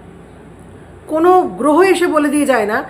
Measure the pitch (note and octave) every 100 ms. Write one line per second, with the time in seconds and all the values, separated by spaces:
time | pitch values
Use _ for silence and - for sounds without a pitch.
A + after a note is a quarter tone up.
0 | - - - - - - - - - -
1 | - D#4 E4+ F#4 C4 F3+ C#4+ D4+ F#4+ F4
2 | F4 D4+ D4 D4 C#4+ A#3+ G#3 A#3+ C#4